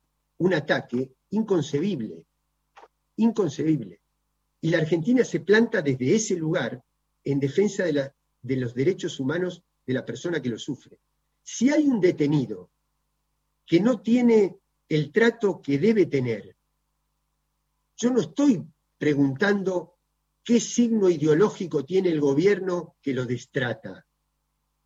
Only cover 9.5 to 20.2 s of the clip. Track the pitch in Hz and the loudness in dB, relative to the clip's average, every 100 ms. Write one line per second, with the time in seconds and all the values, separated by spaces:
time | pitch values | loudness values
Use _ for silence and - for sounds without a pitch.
9.5 | 180 _ _ - 127 - 117 175 165 127 | -8 _ _ -6 -6 -6 -8 -6 -6 -6
10.5 | 107 - 127 _ - _ _ _ _ - | -8 -8 -12 _ -20 _ _ _ _ -14
11.5 | - 247 302 294 233 180 - 143 151 113 | -2 2 4 2 2 2 2 0 0 -2
12.5 | 95 90 _ _ _ _ _ _ _ _ | -8 -16 _ _ _ _ _ _ _ _
13.5 | _ - 170 220 247 - 247 240 220 190 | _ 0 2 2 0 2 2 6 4 4
14.5 | - _ _ - 156 143 214 233 226 202 | -2 _ _ -4 -2 0 2 2 2 -2
15.5 | - - 139 202 220 170 139 123 107 - | -2 -2 0 2 2 2 0 -2 -6 -10
16.5 | - _ _ _ _ _ _ _ _ _ | -20 _ _ _ _ _ _ _ _ _
17.5 | _ _ _ _ - 240 254 156 - 285 | _ _ _ _ -4 -2 0 -2 2 2
18.5 | 185 - _ _ - 151 139 139 131 202 | 2 -2 _ _ -6 -2 2 0 0 0
19.5 | 202 185 180 165 _ _ _ | 0 -2 -4 -6 _ _ _